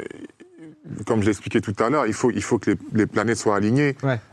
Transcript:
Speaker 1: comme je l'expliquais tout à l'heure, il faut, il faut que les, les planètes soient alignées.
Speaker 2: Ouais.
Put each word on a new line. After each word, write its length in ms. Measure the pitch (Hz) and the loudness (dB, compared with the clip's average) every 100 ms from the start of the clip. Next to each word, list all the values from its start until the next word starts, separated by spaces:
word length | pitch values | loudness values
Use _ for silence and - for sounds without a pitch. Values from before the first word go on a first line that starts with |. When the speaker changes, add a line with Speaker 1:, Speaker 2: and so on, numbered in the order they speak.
| - - - - 359 - 320 - 156 - 107 | -10 -12 -16 -18 -20 -20 -20 -18 -14 -8 -2
Speaker 1:
comme 140 | 113 | 2
je 60 | 101 | 2
l'expliquais 340 | 101 - - | 0 -2 -2
tout 140 | 101 104 | -2 0
à 100 | 123 | 0
l'heure, 160 | 147 110 | 2 0
il 80 | |
faut, 160 | 104 127 | 0 0
il 120 | 104 | 0
faut 160 | - 117 | 0 0
que 120 | - | 2
les, 60 | 95 - | -2 0
les 120 | 107 101 | 0 2
planètes 300 | 110 107 110 | 2 0 0
soient 180 | 110 101 | 2 2
alignées. 400 | 104 131 147 135 | 2 2 2 0
Speaker 2:
Ouais. 160 | 139 120 - | -2 -2 -6